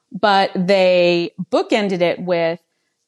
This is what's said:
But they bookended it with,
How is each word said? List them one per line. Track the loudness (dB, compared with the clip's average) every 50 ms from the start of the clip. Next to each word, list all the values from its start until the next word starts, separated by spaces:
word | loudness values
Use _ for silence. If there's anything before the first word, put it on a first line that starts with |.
| _ _
But | -6 -2 0 2 2 2 2 0 -2
they | -2 0 2 2 4 4 4 4 4 4 2 2 0 -2 -4 -8 -12 -6 -4
bookended | -2 -2 -2 -2 -2 -2 -2 -2 -2 -2
it | 0 -2 -2 -4
with, | -4 -4 -2 -2 -2 -2 -4 -6 _ _ _ _ _ _ _ _ _